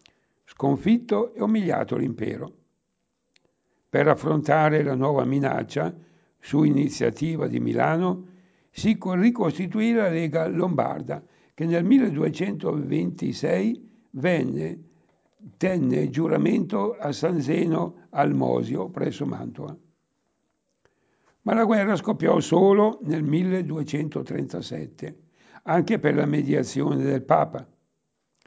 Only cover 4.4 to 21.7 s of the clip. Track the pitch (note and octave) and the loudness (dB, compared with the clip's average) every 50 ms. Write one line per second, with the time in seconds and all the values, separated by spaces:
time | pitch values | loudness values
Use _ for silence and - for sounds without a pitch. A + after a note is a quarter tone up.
4.4 | D3+ D3+ D3 D#3 D#3 D#3 D3+ D3+ C#3+ C#3 C3 B2+ C3+ C#3+ D3 C3+ B2 B2 C3+ C#3+ | 2 2 4 4 4 4 4 2 0 0 0 0 0 0 2 0 0 0 0 0
5.4 | C#3 C3 B2+ B2 A#2 - - C#3 D#3+ F3 F3+ - - _ _ _ _ _ _ _ | 0 0 -2 -2 -4 -4 -4 -4 -4 -4 -6 -10 -18 _ _ _ _ _ _ _
6.4 | - - - D3 D#3 D3+ C#3+ C#3 C#3+ C3 - - B2 A#2+ A2 - C#3+ E3 E3 D3+ | -6 0 2 4 4 4 4 2 0 0 -2 -2 -2 -2 -2 -2 -4 -4 -4 -4
7.4 | - - A#2+ A#2+ A#2 A#2 A#2 A#2 B2+ D3+ D#3+ E3 F3+ F3+ F#3 F3+ - - - - | -4 -4 -2 -2 -2 -2 0 0 2 2 2 0 0 -2 -2 -4 -8 -16 -20 -20
8.4 | _ _ _ _ _ _ - - - G#3+ A3 G#3+ - F#3 F#3 F3+ G3+ A#3+ A#3+ A#3 | _ _ _ _ _ _ -8 -2 0 0 0 0 0 -2 2 4 4 4 4 2
9.4 | F#3+ D#3+ - - F#3+ F3+ F#3+ G#3+ A3 A#3 A#3 A3+ G#3 F3+ E3 E3 E3+ D#3 C#3 E3 | 0 0 -2 -2 -4 -4 -2 0 0 2 2 2 2 2 0 0 -2 0 0 -2
10.4 | D#3+ F3+ F#3+ E3+ - F3+ E3 C3+ A2+ - C#3 - - - C#3+ D#3 - - _ _ | -2 -2 -2 0 0 0 2 0 0 0 -2 -6 -6 -8 -8 -10 -10 -16 _ _
11.4 | _ _ _ - D#3+ E3 E3+ E3+ E3+ G3 C4+ C4+ B3 G#3 D3 D3 D#3+ D#3 D3+ - | _ _ _ -6 -2 0 0 2 4 6 6 6 4 4 0 0 0 0 0 -2
12.4 | F3+ G3+ G3 D3 - - - D3+ C#3 - - D#3+ F3 F3+ - - - C3+ B2 - | -4 -4 -4 -4 -2 -2 -2 -2 -2 -2 -2 -2 -2 -2 -4 -4 -4 -4 -4 -2
13.4 | - D3+ F3 F#3 G3 A3+ A#3+ - - - _ _ _ _ - C3 C3 F#3 F3 D3+ | 0 0 2 2 2 0 -2 -4 -8 -20 _ _ _ _ -8 -2 0 0 2 2
14.4 | - - - - D#3+ E3 F3 - - - _ _ _ _ _ _ _ _ _ _ | 0 -2 -4 -4 -6 -6 -8 -10 -16 -20 _ _ _ _ _ _ _ _ _ _
15.4 | G#3+ C3+ - - F3+ F#3 F#3 E3+ C#3 B2+ B2+ D3+ D3+ C3+ A#2+ C#3+ E3 D#3+ D#3+ D3 | -20 -20 -6 -2 -2 0 0 2 2 2 2 0 0 -2 -2 -2 0 0 2 2
16.4 | C#3+ - A3+ A3+ F#3 - G#3+ G3+ G3+ G#3+ A#3+ - - D3 C#3+ - - E3+ F3+ D#3+ | 2 2 2 0 0 -2 -2 -2 -2 -2 -4 -4 -6 -6 -4 -2 -2 -2 -2 -2
17.4 | B2+ C3 D#3+ E3+ E3 E3 D#3+ E3 E3+ F3 - - - _ - D3 C#3+ D3 C#3+ C3+ | -2 0 0 0 0 0 0 -2 -2 -4 -8 -14 -20 _ -2 0 0 0 0 0
18.4 | C3 B2 B2 B2 A#2 A2+ C3+ D#3 F#3 F#3 - - - C3+ - - C#3+ C3+ - - | 0 0 0 -2 -2 -4 -4 -6 -6 -6 -6 -6 -4 -4 -4 -6 -6 -6 -8 -8
19.4 | B2 A#2+ A#2+ - D3 D3 D3+ - _ _ _ _ _ _ _ _ _ _ _ _ | -10 -12 -12 -12 -12 -12 -14 -16 _ _ _ _ _ _ _ _ _ _ _ _
20.4 | _ _ _ _ _ _ _ _ _ _ _ _ _ _ _ _ _ _ _ _ | _ _ _ _ _ _ _ _ _ _ _ _ _ _ _ _ _ _ _ _
21.4 | - G#3 - A3+ A3+ G#3 | -2 0 2 2 4 4